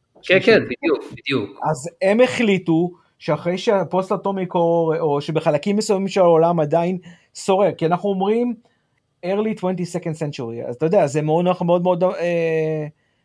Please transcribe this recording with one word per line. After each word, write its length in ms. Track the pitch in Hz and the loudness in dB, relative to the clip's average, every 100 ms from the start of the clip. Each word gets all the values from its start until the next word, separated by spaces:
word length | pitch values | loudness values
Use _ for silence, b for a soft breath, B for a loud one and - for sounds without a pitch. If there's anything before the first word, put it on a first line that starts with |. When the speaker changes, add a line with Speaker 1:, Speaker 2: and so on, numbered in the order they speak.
| _ _ | _ _
Speaker 1:
כן, 60 | |
Speaker 2:
שלישית. 240 | - 185 - | 0 2 4
Speaker 1:
כן, 180 | 214 | 4
בדיוק, 480 | - - - 131 - | 2 -4 -2 -2 -4
בדיוק. 480 | - - 131 101 - 147 | -14 -4 -4 -4 -6 -4
Speaker 2:
אז 200 | 151 135 - | -4 -8 -2
הם 200 | 190 220 | 2 4
החליטו 680 | 247 - 226 190 180 160 175 b b _ | 2 2 2 2 2 0 0 b b _
שאחרי 380 | - 147 170 185 | -4 -4 -2 -4
שהפוסט 540 | 214 196 170 185 185 | 0 0 0 -2 -2
אטומי 340 | 196 196 196 180 | -2 -2 -4 -4
קור, 540 | 180 170 170 165 156 | 0 2 2 0 0
או 220 | 156 143 | 0 -2
שבחלקים 540 | 147 156 165 147 202 202 | -2 -2 0 0 0 -2
מסוימים 320 | 214 190 190 | 0 0 0
של 140 | 196 | 4
העולם 380 | 175 165 165 175 | 6 6 4 2
עדיין 380 | 147 165 170 185 175 B B | 0 0 0 -4 -8 B B
שורר, 380 | - - 190 175 | -8 0 2 2
כי 140 | - 160 | 0 -2
אנחנו 240 | 175 202 | -2 -2
אומרים 440 | 190 190 226 247 226 _ _ _ _ _ _ 175 | -2 0 0 -2 -6 _ _ _ _ _ _ -4
early 340 | 196 220 214 | -2 -2 -2
twenty-second 560 | 180 185 170 175 170 156 | -4 -4 -4 -6 -6 -6
century, 480 | 151 143 120 117 131 | -6 -6 -8 -8 -8
אז 80 | 120 | -4
אתה 100 | 160 | 0
יודע, 220 | - 147 | 2 2
זה 140 | 143 | 0
מונח 400 | 151 160 180 180 | 0 2 2 0
מאוד 220 | 175 175 | 0 2
מאוד, 200 | 180 180 | 2 0
אה, 840 | 180 185 170 170 165 160 156 156 151 - _ _ | 0 -2 -2 -2 0 0 -2 -4 -6 -12 _ _